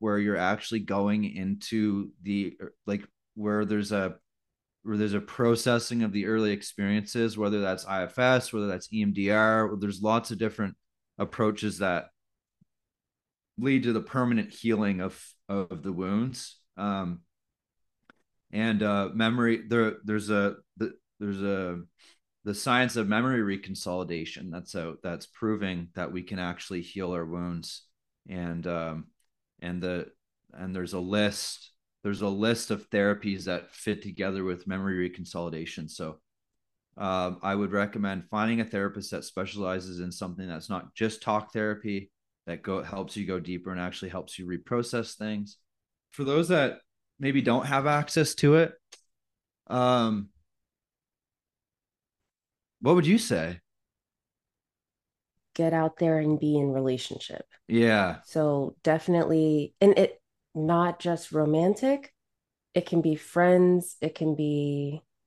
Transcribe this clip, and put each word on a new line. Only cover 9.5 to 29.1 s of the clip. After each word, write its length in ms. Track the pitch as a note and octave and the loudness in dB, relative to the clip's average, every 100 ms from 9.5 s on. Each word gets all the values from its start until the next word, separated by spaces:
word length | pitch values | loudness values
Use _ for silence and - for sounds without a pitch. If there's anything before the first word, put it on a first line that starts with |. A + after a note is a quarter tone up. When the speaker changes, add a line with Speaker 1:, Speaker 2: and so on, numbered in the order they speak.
| A2 G#2+ G2+ | 4 2 -2
Speaker 1:
there's 240 | G2+ F#2+ | -4 -2
lots 300 | G#2+ A#2 A#2 | 0 0 0
of 60 | G#2+ | -4
different 360 | A2 A2 G2+ - _ _ _ - | -4 -2 -6 -8 _ _ _ -8
approaches 580 | G2+ - A2 G#2 G#2+ E2+ | -6 0 0 0 -4 -2
that 280 | G2 F2 - _ _ _ _ _ _ _ _ _ _ _ _ _ _ - | 0 -2 -4 _ _ _ _ _ _ _ _ _ _ _ _ _ _ -4
lead 240 | C3 C3+ | 2 2
to 100 | A#2+ | 2
the 80 | A2 | 0
permanent 540 | - C3 B2 A#2 G#2 | 0 0 2 2 -2
healing 460 | - A2+ G#2+ G#2 F#2 | -4 0 2 2 0
of, 200 | F#2 - - _ - | -4 -8 -18 _ -6
of 340 | G2 F2+ F2 | -6 -4 -8
the 100 | G2 | -8
wounds. 680 | F2+ F#2 G2+ B2+ - - - _ - | -6 -2 -2 -2 -6 -14 -18 _ -6
Um, 460 | G2+ G2 F2+ F2 _ _ _ _ _ _ _ _ _ _ _ _ _ | -4 -2 -4 -8 _ _ _ _ _ _ _ _ _ _ _ _ _
and, 300 | G#2 A2+ G#2+ | -2 0 2
uh, 260 | G#2+ G2+ G2 | 2 2 0
memory, 500 | A2 A2+ B2 A#2 A2+ A2+ | 0 0 2 2 0 0
there, 300 | A#2 A2 - | 2 2 0
there's 260 | G2+ G#2+ G2+ | -4 -4 0
a, 240 | G2+ G2+ - _ - | 0 0 -2 _ -8
the, 160 | G#2+ - _ - | -6 -8 _ -10
there's 240 | G#2 G2 | -6 -4
a, 380 | G2 F#2+ F2+ F2 F2 _ _ _ _ _ | -4 -2 -4 -8 -12 _ _ _ _ _
the 100 | G#2 | -8
science 400 | G2+ C3+ B2 B2+ | -4 0 2 2
of 140 | A#2 G2+ | 0 0
memory 500 | G#2+ B2+ B2 G2+ G2 | 0 0 0 -2 -4
reconsolidation 920 | G2 F#2+ F#2 F2+ E2 E2+ D#2+ - F#2 | -6 -10 -6 -4 -4 -6 -8 -12 -12
that's 240 | E2+ - F#2 | -12 -10 -8
out, 220 | E2 D#2+ | -8 -8
that's 240 | F2+ E2 - | -8 -10 -12
proving 600 | - A2 G#2+ G2 F2+ E2+ F#2 | -4 -2 0 -2 -4 -8 -8
that 160 | F2 | -6
we 100 | F#2 | -6
can 160 | F2+ F#2+ | -8 -6
actually 440 | F2 E2+ - F2+ | -6 -6 -8 -8
heal 280 | E2+ G2 F2+ | -8 -6 -4
our 160 | F2 E2 | -4 -4
wounds. 560 | F2 F2 E2+ - - - _ _ _ - | -6 -6 -6 -10 -14 -20 _ _ _ -14
And, 360 | F#2 F2 E2+ F2 | -8 -6 -6 -4
um, 380 | E2+ E2 D#2+ D#2 | -4 -4 -8 -12